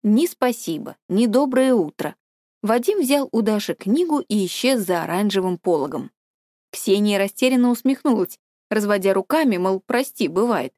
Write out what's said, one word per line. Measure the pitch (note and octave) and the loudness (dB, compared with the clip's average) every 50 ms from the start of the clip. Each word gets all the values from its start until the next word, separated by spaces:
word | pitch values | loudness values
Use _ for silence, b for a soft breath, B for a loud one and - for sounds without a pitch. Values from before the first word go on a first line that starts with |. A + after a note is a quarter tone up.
Ни | - G#3 G#3 B3 E4+ | 2 2 2 4 2
спасибо, | E4+ - _ B3+ B3 A#3+ - - - E3 D3+ - C3+ C#3+ _ _ - | 0 -2 _ -2 -2 -2 -2 -6 -8 -8 -8 -8 -12 -14 _ _ -2
ни | F3 G3+ A#3+ | 0 0 2
доброе | A3+ G#3 B3+ D4 C4+ B3+ C4 C4 C4 B3+ | 2 2 2 0 2 2 2 2 4 2
утро. | A3 E3 D3 _ - - D3 - _ _ _ _ _ _ _ _ _ | 2 0 -2 _ -8 -8 -8 -8 _ _ _ _ _ _ _ _ _
Вадим | - G#3 A3+ B3 B3 - G#4+ G4+ | -2 0 0 0 0 0 0 0
взял | D4 B3 C#4+ C#4+ C#4 - | 0 0 0 0 0 -2
у | - A#3 | -2 0
Даши | G#3+ A3 G#3+ G#3 - - D#3+ | 0 2 0 0 -2 -4 -8
книгу | _ - F#3+ A#3 D#4+ F4+ E4 D4 C#4 | _ -2 0 0 2 2 0 0 -2
и | - _ G3+ G#3+ F#3+ | -2 _ -2 -2 0
исчез | F3 - - - B3+ C4 A#3 | -2 -4 -2 0 0 0 0
за | G3 F3 F#3 E3+ | 0 -2 -2 -2
оранжевым | E3 - E3+ F#3 G#3 G#3 F#3+ G3 F#3 F#3 F3+ E3+ | -2 -2 -2 0 0 0 0 0 -2 -2 -4 -2
пологом. | _ F#3+ E3+ D3 C3+ D3 - - - - _ _ _ _ _ _ _ _ _ _ _ _ | _ 0 0 0 0 -4 -6 -8 -10 -10 _ _ _ _ _ _ _ _ _ _ _ _
Ксения | - - - A3 F#3+ G#3 G#3 G#3 G3+ G3 | -16 -8 0 0 2 2 2 2 2 0
растерянно | G3 G3 - - B3+ B3+ C4 B3 B3 A#3+ | -2 -4 -2 0 0 2 2 4 2 2
усмехнулась, | A#3+ - _ C4 C4+ - - D4 A#3+ G3+ F3+ - - _ _ _ _ _ _ _ | 0 0 _ -2 -2 0 0 0 0 0 -2 -4 -8 _ _ _ _ _ _ _
разводя | G#3 G#3+ G#3 G3+ G#3 G3 F#3 G3 G3 | -2 -2 0 0 0 2 2 2 2
руками, | F#3+ F#3+ _ D4 D#4+ D#4 B3+ G3+ F3 | 0 0 _ 0 2 2 2 2 2
мол, | F3+ F#3+ F#3+ F#3+ | 0 0 -2 -2
прости, | _ - A#3+ A#3+ C4+ - - - A3+ | _ -2 -2 -2 -2 -4 -4 -4 -4
бывает. | C#3+ E3 F#3 A3+ A#3+ A3 D#3+ A#2 - _ | -2 0 0 0 0 0 -2 -4 -6 _